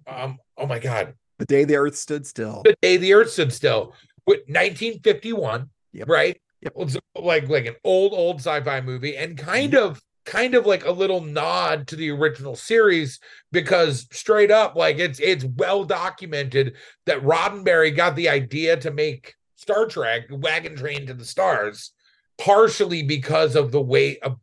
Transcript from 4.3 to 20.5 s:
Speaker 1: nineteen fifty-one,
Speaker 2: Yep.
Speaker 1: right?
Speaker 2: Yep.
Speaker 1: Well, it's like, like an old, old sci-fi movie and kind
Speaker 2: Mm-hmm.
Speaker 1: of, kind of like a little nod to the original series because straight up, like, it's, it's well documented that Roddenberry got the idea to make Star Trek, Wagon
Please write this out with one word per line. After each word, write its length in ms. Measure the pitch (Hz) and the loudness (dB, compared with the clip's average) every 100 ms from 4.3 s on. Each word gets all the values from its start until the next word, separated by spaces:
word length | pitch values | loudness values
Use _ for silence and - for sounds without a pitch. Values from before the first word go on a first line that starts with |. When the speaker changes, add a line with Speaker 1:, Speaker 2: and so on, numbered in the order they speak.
| 208 - | 2 0
Speaker 1:
nineteen 520 | 165 190 170 226 202 | -2 0 -2 -6 0
fifty-one, 680 | - 180 226 220 131 117 131 _ _ | 2 2 -2 -4 -4 -6 -8 _ _
Speaker 2:
Yep. 160 | - 123 | -10 0
Speaker 1:
right? 320 | 156 156 180 _ _ | 2 2 -2 _ _
Speaker 2:
Yep. 120 | 143 - | -12 -8
Speaker 1:
Well, 100 | 165 | -6
it's 100 | 127 - - | -6 -10 -6
like, 320 | 175 160 135 | 0 0 0
like 180 | 147 117 | -2 -2
an 80 | 117 | -4
old, 300 | 185 185 196 | 0 2 2
old 240 | 196 175 160 | 0 -2 -2
sci-fi 440 | 143 151 139 135 | -4 -4 -4 -6
movie 360 | 127 127 143 135 | -6 -8 -8 -8
and 200 | 165 147 | -10 -10
kind 360 | 151 220 285 | -4 -2 2
Speaker 2:
Mm-hmm. 120 | 277 208 | 2 2
Speaker 1:
of, 100 | 143 _ _ - | -4 _ _ -8
kind 280 | 202 247 | -4 2
of 120 | 247 202 | 2 4
like 180 | 185 | 2
a 60 | 175 | 0
little 300 | 180 196 185 | 0 0 -2
nod 680 | 151 147 160 180 170 156 131 | -4 -4 -2 -2 -2 -4 -6
to 80 | 156 | -8
the 140 | 156 | -6
original 440 | 143 156 - 135 | 0 -2 -2 -10
series 640 | 117 - 226 214 170 143 - - - _ | -12 0 4 6 4 0 -8 -20 -20 _
because 540 | 175 147 180 160 127 - | -4 2 2 2 0 -8
straight 380 | - - 214 202 | -6 2 4 6
up, 260 | 220 208 160 | 6 4 2
like, 220 | 160 156 | 0 0
it's, 200 | 175 135 | -4 0
it's 260 | 151 175 131 123 | 0 0 -4 -4
well 260 | 180 196 | 0 0
documented 880 | 170 180 180 - 175 147 139 135 135 - - _ - | 0 -2 -4 -8 -8 -6 -2 0 -2 -6 -20 _ -4
that 160 | 139 | 0
Roddenberry 760 | 139 165 196 202 185 170 156 147 | 0 2 0 0 2 4 4 2
got 180 | 175 | 0
the 140 | 151 170 | 2 0
idea 480 | 143 123 147 160 165 | 0 -2 -2 0 0
to 140 | 160 | -2
make 440 | 147 151 131 - _ _ _ | -4 -4 -4 -16 _ _ _
Star 300 | - 208 220 | -2 0 0
Trek, 380 | 175 117 117 120 | -2 -4 -4 -6
Wagon 460 | 139 156 | -6 -4